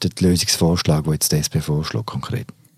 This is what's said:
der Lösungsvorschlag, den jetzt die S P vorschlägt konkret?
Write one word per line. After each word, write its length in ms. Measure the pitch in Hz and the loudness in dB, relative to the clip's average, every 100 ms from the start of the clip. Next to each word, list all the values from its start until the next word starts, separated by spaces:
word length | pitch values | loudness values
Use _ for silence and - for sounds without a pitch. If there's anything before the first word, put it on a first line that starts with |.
der 80 | 82 - | -4 2
Lösungsvorschlag, 840 | 92 87 - - 85 85 - 76 | 4 4 2 2 2 2 2 0
den 100 | 78 | 0
jetzt 180 | 76 - | 0 0
die 40 | 76 | 0
S 140 | 76 | 0
P 100 | - | -2
vorschlägt 460 | - 73 78 110 110 | 0 -2 -2 -4 -6
konkret? 420 | - - - - - _ | -8 -6 -6 -8 -16 _